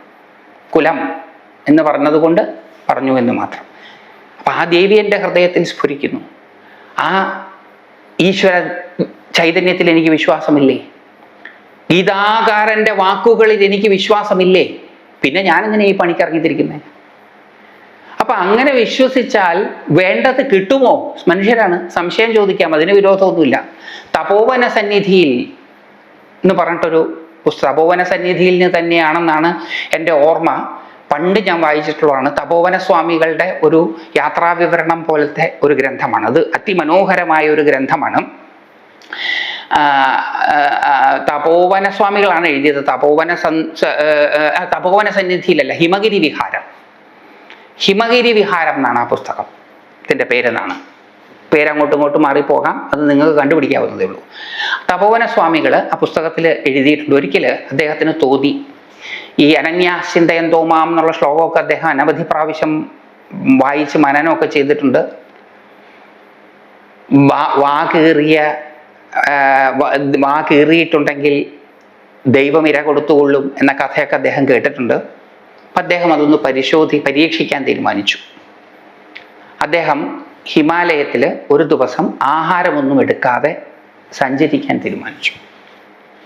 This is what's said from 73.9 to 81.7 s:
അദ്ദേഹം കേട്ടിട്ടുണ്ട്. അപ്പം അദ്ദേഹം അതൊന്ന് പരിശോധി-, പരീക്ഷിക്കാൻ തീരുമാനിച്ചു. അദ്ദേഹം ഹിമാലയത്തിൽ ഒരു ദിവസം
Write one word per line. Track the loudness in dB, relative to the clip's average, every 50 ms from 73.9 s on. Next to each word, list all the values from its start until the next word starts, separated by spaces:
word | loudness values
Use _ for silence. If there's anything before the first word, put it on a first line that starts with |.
| -2 -4 -2 -2 -2
അദ്ദേഹം | -2 -2 -2 0 0 2 2
കേട്ടിട്ടുണ്ട്. | 2 2 0 -2 -4 -4 -4 -2 -2
അപ്പം | -4 -4 -10 -18 -20 -20 -20 -20 -20 -20 -20 -20 -20 -14 -8 -6 -4
അദ്ദേഹം | -2 -2 -2 0 0 0
അതൊന്ന് | 2 2 2 2 2
പരിശോധി-, | 2 2 -2 -2 -2 -2 0 2 2 2 2 0 -2
പരീക്ഷിക്കാൻ | -2 0 0 0 0 0 0 -4 -4 -4 -4 -4 -2
തീരുമാനിച്ചു. | -4 -4 -2 -2 -4 -4 -4 -4 -4 -6 -6 -8 -20 -20 -20 -20 -20 -20 -20 -20 -20 -20 -20 -20 -20 -20 -20 -20 -20 -20 -20 -20 -20 -20 -20 -20 -16 -10 -8
അദ്ദേഹം | -6 -2 -2 -2 0 0 -2 -2 -4 -8 -10 -12 -16 -20 -20 -18 -8
ഹിമാലയത്തിൽ | -2 0 2 2 2 2 0 0 0 0 0 -2 -2 0 0 0 -2 -2 -4 -2 0
ഒരു | 2 2
ദിവസം | 2 2